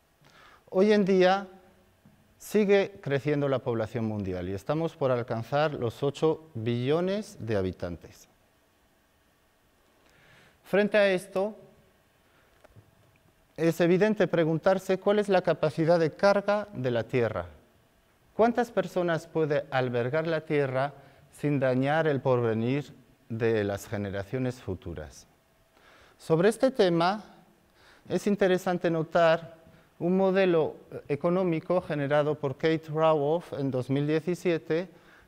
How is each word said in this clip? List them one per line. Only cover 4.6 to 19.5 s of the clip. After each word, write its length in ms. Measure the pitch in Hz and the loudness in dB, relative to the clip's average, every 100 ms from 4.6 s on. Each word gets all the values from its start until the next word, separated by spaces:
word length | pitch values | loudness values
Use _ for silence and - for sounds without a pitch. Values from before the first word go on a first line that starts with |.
| - 151 165 - | -4 -4 -4 -2
por 140 | 135 | -2
alcanzar 640 | 123 117 117 110 143 156 | 0 -2 -6 -2 -2 0
los 280 | 143 117 - | -2 -6 -4
ocho 460 | 143 - 160 156 - | -4 0 0 0 -6
billones 800 | 113 113 120 127 160 180 202 214 - | -8 -4 -2 0 0 -2 -4 -8 -10
de 160 | 110 104 | -4 -2
habitantes. 720 | 95 90 87 85 - - - _ _ _ _ _ _ _ _ _ _ _ _ _ _ _ _ _ _ _ _ - _ _ | -2 -4 -10 -10 -16 -20 -20 _ _ _ _ _ _ _ _ _ _ _ _ _ _ _ _ _ _ _ _ -20 _ _
Frente 340 | - 190 208 214 | -2 0 2 4
a 140 | 202 | 2
esto, 460 | 185 185 185 208 214 - _ _ _ _ _ _ _ _ _ _ - - _ _ _ _ _ _ - | 0 -2 -4 -4 -8 -20 _ _ _ _ _ _ _ _ _ _ -20 -20 _ _ _ _ _ _ -4
es 240 | 165 160 | -2 2
evidente 480 | 170 180 214 208 180 | 2 4 2 2 0
preguntarse 720 | 170 160 160 190 190 - 185 | 2 0 0 0 0 0 -2
cuál 180 | 202 208 | 0 0
es 100 | 202 | 2
la 140 | 180 | 2
capacidad 560 | 175 156 156 - 160 175 | 2 0 -2 0 2 2
de 140 | 160 | 2
carga 560 | 160 202 202 196 202 202 | 2 2 2 0 -2 -4
de 200 | 123 127 | -6 -2
la 100 | 117 | -2
Tierra. 440 | 113 131 113 101 85 - _ _ _ _ _ _ _ | 0 0 0 -2 -8 -14 _ _ _ _ _ _ _
¿Cuántas 360 | - 226 240 240 | 0 2 0 -2
personas 560 | 196 180 185 175 160 - | -4 -4 -2 -2 -2 -4
puede 400 | 160 151 | -2 0